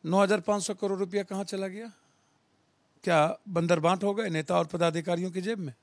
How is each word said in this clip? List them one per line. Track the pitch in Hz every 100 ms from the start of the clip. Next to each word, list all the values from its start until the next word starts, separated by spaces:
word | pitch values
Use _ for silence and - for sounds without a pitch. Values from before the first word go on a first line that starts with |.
| 160
नौ | 190
हज़ार | 196 202
पाँच | 175 208
सौ | 175
करोड़ | 196 196 190
रुपया | 190 202
कहाँ | 190 190
चला | 196 196 190
गया? | 196 226 _ _ _ _ _ _ _ _ _ _ _
क्या | - 165 156 - -
बंदर | 170 170 175
बांट | 165 185
हो | 202
गए | 202 214
नेता | 160 156 175
और | 165
पदाधिकारियों | 175 170 165 165 175 180
की | 180
जेब | 185 226
में? | 151 117